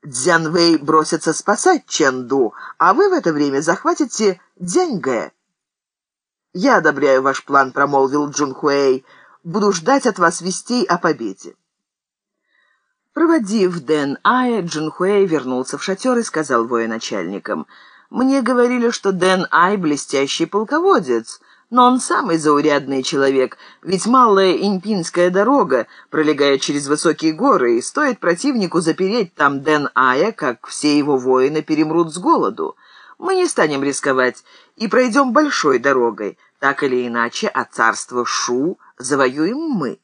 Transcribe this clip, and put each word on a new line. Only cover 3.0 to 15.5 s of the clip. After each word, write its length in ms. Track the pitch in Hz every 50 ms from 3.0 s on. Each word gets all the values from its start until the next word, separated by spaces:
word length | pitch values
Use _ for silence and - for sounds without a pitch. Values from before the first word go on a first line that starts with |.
| 392 415
в 40 | 370
это 180 | 320 214 180
время 300 | 156 147 147 143 135 135
захватите 800 | 156 160 170 202 - 311 349 - 311 233 - - 220 202 185 - _ _ _ _
Цзяньгэ". 720 | 180 175 180 339 370 349 262 180 127 135 127 110 85 67 _ _ _ _ _ _ _ _ _ _ _ _ _ _ _ _ _ _ _ _ _ _ _ _
"Я 260 | _ 185 190 277 - -
одобряю 440 | 165 156 143 139 139 143 135 131
ваш 240 | 131 139 131 - -
план", — 260 | - 139 139 135 127 120
промолвил 560 | - 143 139 143 135 135 131 131 151 147 143
Джунхуэй. 760 | 139 139 147 139 131 - - 147 139 139 139 135 131 131 _ _ - - - _ _ _ _
"Буду 260 | 175 160 208 202 202
ждать 340 | 202 175 160 190 269 277 -
от 140 | 240 202 -
вас 220 | 180 165 170 -
вестей 420 | 165 180 185 - - - 240 247 233
о 140 | - - -
победе". 580 | - 175 151 120 113 104 95 _ - - - _ _ _ _ _ _ _ _ _ _ _ _ _ _ _ _ _ _ _ _ _ _ _ _ _ _ _ _ _ _ _ _
Проводив 680 | 302 320 320 330 320 226 185 208 226 190 180 180 170
Дэн 380 | 139 120 156 151 143 139 139 - _
Ая, 360 | 202 233 254 254 247 233 220
Джунхуэй 640 | 180 170 147 156 156 156 - - 175 190 208 202 196
вернулся 520 | 190 160 147 127 127